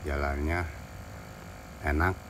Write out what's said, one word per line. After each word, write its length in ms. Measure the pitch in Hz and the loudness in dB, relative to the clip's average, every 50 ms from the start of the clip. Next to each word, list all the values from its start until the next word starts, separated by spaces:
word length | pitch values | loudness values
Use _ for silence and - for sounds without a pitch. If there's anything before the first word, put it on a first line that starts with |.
| - | 0
jalannya 560 | 76 71 71 73 71 71 71 73 78 82 87 90 78 - - - - - - - - - - - - - - - - - - - - - - - 78 | 0 2 2 2 2 2 2 2 2 2 2 2 0 -4 -8 -10 -10 -10 -10 -10 -10 -10 -10 -10 -12 -12 -12 -12 -12 -12 -12 -12 -12 -12 -4 2 4
enak 280 | 73 73 82 92 92 - - | 6 6 6 6 4 2 -4